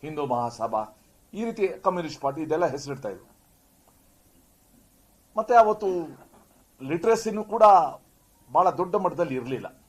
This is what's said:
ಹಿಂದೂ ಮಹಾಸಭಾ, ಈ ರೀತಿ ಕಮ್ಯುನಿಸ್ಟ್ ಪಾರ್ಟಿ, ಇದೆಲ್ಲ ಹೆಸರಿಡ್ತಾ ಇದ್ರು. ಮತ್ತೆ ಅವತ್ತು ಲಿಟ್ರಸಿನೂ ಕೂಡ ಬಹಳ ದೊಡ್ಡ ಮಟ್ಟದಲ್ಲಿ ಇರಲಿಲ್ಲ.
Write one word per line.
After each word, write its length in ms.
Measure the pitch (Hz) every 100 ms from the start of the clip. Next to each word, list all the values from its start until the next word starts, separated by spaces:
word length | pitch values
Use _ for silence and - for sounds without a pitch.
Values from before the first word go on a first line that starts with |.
ಹಿಂದೂ 240 | 151 151 139
ಮಹಾಸಭಾ, 600 | 123 120 - 113 110 107 - _ _ _
ಈ 100 | 196
ರೀತಿ 240 | 233 226 190
ಕಮ್ಯುನಿಸ್ಟ್ 520 | - 190 180 160 139
ಪಾರ್ಟಿ, 220 | 139 139
ಇದೆಲ್ಲ 240 | 147 156 170
ಹೆಸರಿಡ್ತಾ 420 | 139 139 135 110
ಇದ್ರು. 220 | 92 - _ _ _ _ _ _ _ _ _ _ _ _ _ _ _ _ _ _ _ _ 208
ಮತ್ತೆ 180 | 220
ಅವತ್ತು 680 | 240 208 214 202 180 156 135 - _ _ _ _ _
ಲಿಟ್ರಸಿನೂ 640 | 135 170 220 226 220 208
ಕೂಡ 180 | 208 220 214 190 151 - _ _ _ _ _
ಬಹಳ 180 | 139 185
ದೊಡ್ಡ 260 | 151 180 208
ಮಟ್ಟದಲ್ಲಿ 380 | 196 139 165
ಇರಲಿಲ್ಲ. 480 | 127 120 127 98 -